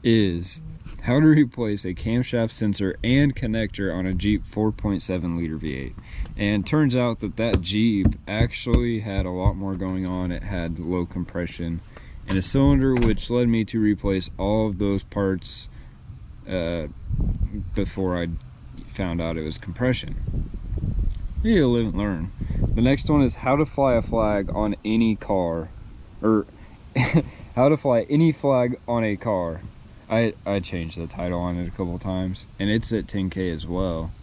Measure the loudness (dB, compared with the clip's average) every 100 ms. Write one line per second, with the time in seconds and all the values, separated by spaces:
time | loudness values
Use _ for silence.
0 | 6 6 4 0 -6 -10 -12 -12 -14 -6
1 | 2 6 8 8 6 2 -2 -2 -4 -4
2 | 0 0 2 0 0 0 -2 0 -2 0
3 | 4 6 4 2 -2 -2 -2 -2 -2 0
4 | 0 0 2 2 0 0 0 0 -2 -2
5 | -2 -2 -2 -2 -4 -4 -6 -6 -8 -12
6 | -12 -8 -8 -2 0 0 2 2 4 4
7 | 0 -2 -6 -2 0 0 0 2 2 4
8 | 2 0 -6 0 0 0 2 2 2 -2
9 | -2 -2 -2 0 -2 -2 -4 -4 -4 -2
10 | -2 -2 -4 -4 -4 -4 -4 -6 -2 -2
11 | -2 -6 -6 -6 -6 -6 -6 -6 -10 -18
12 | -16 -16 -2 -2 0 4 4 6 4 4
13 | 4 2 0 2 4 2 0 2 2 2
14 | 0 0 -2 -4 0 2 0 0 0 0
15 | -2 -2 0 -2 -4 -12 -12 -16 -18 -18
16 | -16 -16 -16 -16 -6 -4 -2 -4 -6 -10
17 | -4 0 0 0 -2 -4 -4 -2 -2 -2
18 | -2 0 -2 -6 -10 -18 -16 -16 -12 -6
19 | -4 -2 -2 -4 -6 -8 -10 -2 0 0
20 | -4 -6 -4 -4 -4 -8 -6 -4 -2 0
21 | 0 -2 -6 -2 2 4 4 4 2 0
22 | -2 -2 -4 -6 -4 0 2 4 4 4
23 | 4 4 4 2 0 2 0 2 4 4
24 | 2 0 2 2 0 -2 -2 -2 0 2
25 | 2 0 0 0 0 -2 -6 -12 -16 -18
26 | -18 -2 4 4 2 -14 -20 -20 -4 0
27 | 2 2 0 -12 -6 2 4 4 4 2
28 | 2 4 4 4 2 4 2 -2 -2 0
29 | 0 0 0 0 -2 -6 -12 -16 -20 -20
30 | -2 2 2 -2 -2 -2 -2 -6 -6 -8
31 | -8 -6 -4 -2 -2 -2 -4 -4 -4 -4
32 | -4 -2 -4 -6 -12 -4 0 0 0 -4
33 | -2 -4 -4 -2 -4 -4 -4 -2 -2 -2
34 | -6 -10